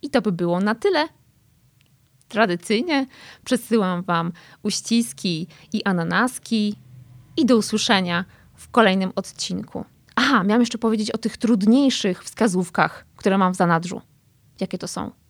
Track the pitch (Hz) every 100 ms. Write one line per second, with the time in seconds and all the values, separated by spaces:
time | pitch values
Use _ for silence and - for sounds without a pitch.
0 | 285 240 214 175 175 175 202 220 403 349
1 | 320 _ _ _ _ _ _ _ _ _
2 | _ _ _ 208 196 175 - 220 339 285
3 | 269 - - - - 247 - 226 185 175
4 | 190 170 165 170 - - 208 - - 233
5 | 233 - 196 165 175 - - 214 202 180
6 | 165 175 247 - - 226 208 208 - -
7 | - - - - 247 240 208 214 - 202
8 | 180 175 180 - _ - - - 220 190
9 | 185 - 190 - - 180 - - - _
10 | _ - 262 262 185 220 233 220 226 220
11 | 220 220 220 - 220 226 208 247 277 -
12 | 202 180 - - 226 180 180 - 160 -
13 | - _ 208 190 185 180 175 165 170 -
14 | _ _ _ _ _ _ - 185 175 -
15 | 175 -